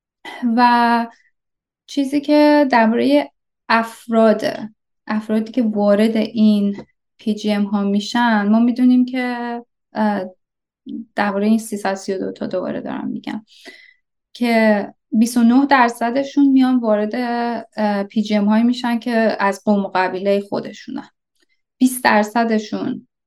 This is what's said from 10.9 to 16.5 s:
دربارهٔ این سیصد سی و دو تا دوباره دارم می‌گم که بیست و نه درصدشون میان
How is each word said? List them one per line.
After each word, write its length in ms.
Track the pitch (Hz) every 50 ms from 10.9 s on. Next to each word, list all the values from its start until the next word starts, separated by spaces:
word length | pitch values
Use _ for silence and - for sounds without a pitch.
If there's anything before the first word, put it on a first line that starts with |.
| - 220 233 - _
دربارهٔ 320 | - 202 202 196 196 202
این 120 | 214 220 220
سیصد 360 | 214 - 214 202 - 196 196
سی 180 | 196 - - 190
و 60 | 190
دو 140 | - 190 190
تا 140 | - -
دوباره 340 | - - 185 - - - -
دارم 280 | - - 67 - - 53
می‌گم 360 | 52 - - - - - - _ _ _ - - - - - _ _ _ _ _ _ _ _ _ -
که 600 | - 240 240 233 220 220 220 208 202 202 - - _ _ _ -
بیست 240 | 214 233 226 -
و 60 | 240 233
نه 240 | 233 240 262 285
درصدشون 840 | 277 285 262 240 233 233 - 233 233 240 277 277 277 - 285 285
میان 300 | 277